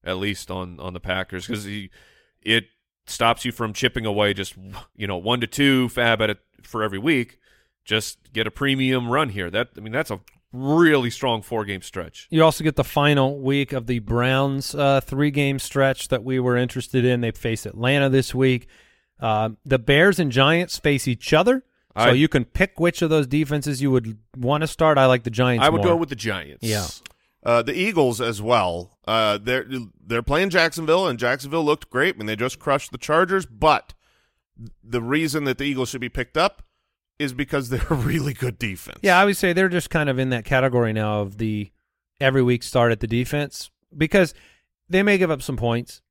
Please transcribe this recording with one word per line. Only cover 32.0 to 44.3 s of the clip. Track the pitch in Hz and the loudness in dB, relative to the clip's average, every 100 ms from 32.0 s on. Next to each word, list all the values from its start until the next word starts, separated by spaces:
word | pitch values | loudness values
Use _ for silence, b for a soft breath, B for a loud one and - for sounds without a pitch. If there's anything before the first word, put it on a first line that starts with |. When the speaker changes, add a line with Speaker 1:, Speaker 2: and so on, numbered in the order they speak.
| 170 143 | -2 -2
Speaker 3:
when | 107 | -8
they | 107 | -4
just | 123 - | -4 -6
crushed | - 135 - | -2 -2 -2
the | 139 | -12
Chargers, | - 156 180 190 - | 0 0 2 -2 -4
but | 110 156 135 - - _ _ _ _ _ - 113 - | 0 2 2 -2 -20 _ _ _ _ _ -20 -20 -20
the | 113 120 | -6 -6
reason | 117 151 160 151 143 | 0 0 0 -2 -4
that | 127 | -2
the | 143 | -4
Eagles | 131 123 | -4 -4
should | 131 | -6
be | 120 | -8
picked | - 120 156 | -8 -6 -2
up | 190 - - _ _ _ _ _ | -2 -2 -20 _ _ _ _ _
is | 143 | -8
because | 123 143 143 123 | -6 -4 -4 -2
they're | 127 - | -4 0
<laughs> | |
a | 147 | 0
really | 113 165 143 | 0 -2 -4
good | 123 123 - | -4 -6 -4
defense. | 113 92 - - | -8 -8 -14 -2
Speaker 2:
Yeah, | 202 180 | 2 4
I | 202 | 4
would | 190 | 2
say | 185 | 0
they're | 170 190 | 2 2
just | 175 - | 0 -2
kind | 165 147 | 0 0
of | 127 | 0
in | 131 | 0
that | 123 107 | -2 0
category | 131 131 123 117 | 2 2 2 2
now | 110 107 104 | 0 0 -2
of | 101 104 | -4 -4
the | 110 107 101 _ _ _ _ _ | -4 -4 -6 _ _ _ _ _
every | 135 135 | 2 4
week | 123 123 | 2 0
start | - 127 120 | 0 2 2
at | 110 | 2
the | 117 | 0
defense | 117 123 147 143 - - _ _ 147 | -2 -2 -4 -4 -8 -18 _ _ -4
because | 156 202 175 | 2 4 2